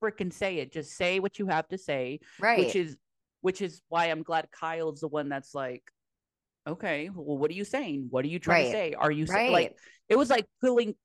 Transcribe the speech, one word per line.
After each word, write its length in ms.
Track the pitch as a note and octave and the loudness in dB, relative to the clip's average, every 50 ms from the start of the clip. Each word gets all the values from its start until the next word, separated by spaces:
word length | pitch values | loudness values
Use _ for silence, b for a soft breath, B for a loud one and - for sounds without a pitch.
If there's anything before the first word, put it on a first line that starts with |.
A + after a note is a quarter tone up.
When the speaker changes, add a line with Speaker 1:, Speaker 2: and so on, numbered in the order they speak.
| A3 | -4
Speaker 1:
frickin' 300 | G#3+ G#3 - G3 F3+ E3 | -4 -2 -4 -4 -6 -4
say 260 | - G#3 F#3+ F#3 D#3+ | -2 -2 -2 -2 -2
it. 140 | C3+ C3 - | -4 -6 -6
Just 200 | E3 C#3+ - - | -8 -10 -8 -4
say 220 | - F3+ F3 F#3 F#3+ | -2 0 0 2 2
what 180 | F#3 G3+ - - | 0 -2 -2 -4
you 80 | G#3 | -2
have 200 | F#3+ D#3+ D#3+ D#3+ - | 0 0 0 0 -2
to 100 | F#3 F#3 | -6 -8
say, 420 | - - C#3+ C3 B2+ B2 C#3+ D3+ - - - - | -4 -2 -2 -2 -2 -4 -6 -8 -12 -16 -8 -2
Speaker 2:
Right. 200 | G3 A3 A#3+ - | 2 2 4 4
Speaker 1:
which 160 | C4+ A#3+ G3+ | 2 2 2
is, 200 | F#3+ F3 D#3 C3+ - _ _ _ _ _ _ _ _ | 0 -2 -2 -6 -12 _ _ _ _ _ _ _ _
which 200 | - F#3 F#3 - | -2 -2 -2 -2
is 220 | G3+ F3 D#3+ - _ _ | -4 -8 -8 -12 _ _
why 180 | E3 E3+ E3+ | 0 0 2
I'm 160 | E3 D#3+ D#3+ D#3+ | 2 0 -2 -2
glad 280 | - E3 D#3+ D#3 - - | -2 -2 -2 -2 -4 -8
Kyle's 480 | - E3 D#3+ E3 E3 D#3+ D#3+ - D#3 | -8 -6 -4 -4 -2 -2 -4 -4 -4
the 80 | E3 D3+ | -6 -4
one 200 | C#3+ D3+ C#3+ C#3+ | -2 -2 -2 -2
that's 240 | C#3 C#3 C#3 - - | -4 -6 -8 -8 -8
like, 280 | C#3 C3+ B2+ B2+ A#2+ - - - _ _ _ _ _ _ _ _ _ _ _ _ _ _ | -6 -6 -6 -8 -10 -14 -20 -20 _ _ _ _ _ _ _ _ _ _ _ _ _ _
"Okay, 460 | D3 E3 F#3 - F#3 D#3 C#3+ D3+ F#3+ | -8 -8 -6 -4 -2 -2 -2 -4 -6
well, 280 | G3 F3+ D3 D3 D3 C3+ | -10 -8 -6 -4 -2 0
what 120 | D3 D#3 | 0 0
are 40 | E3+ | 0
you 100 | F#3+ G3+ | -4 -6
saying? 420 | - - C4+ C#4 F#3 C#3+ C#3 C3 B2 | -4 -4 -4 -4 -4 -4 -6 -4 -2
What 140 | B2+ C3 C3+ | -2 -2 0
are 40 | D3 | 0
you 100 | E3 F3+ | -2 -2
trying 260 | - E3 F3 E3 C#3 | 2 4 6 6 6
to 40 | A#2+ | 4
Speaker 2:
Right. 40 | - G#3+ F#3 D#3+ - | 2 0 -2 -2 -2
Speaker 1:
say? 20 | |
Are 160 | - C3 D3+ | 0 0 0
you 160 | D3+ D3+ D#3 | 2 0 0
sa-," 80 | D#3+ F#3 | 0 2
like, 180 | G#3 A#3 B3+ A3+ F3 - - | 2 2 4 4 4 4 2
Speaker 2:
Right. 60 | - b b b b b b - | -2 b b b b b b 4
Speaker 1:
it 80 | G#3 | 4
was 140 | B3+ C#4+ A#3 | 6 6 6
like 160 | C4+ A#3 - - _ _ | 4 2 2 -2 _ _
pulling, 340 | - B3+ B3 A#3+ A#3+ G#3+ - - _ | 2 2 2 2 0 -4 -6 -8 _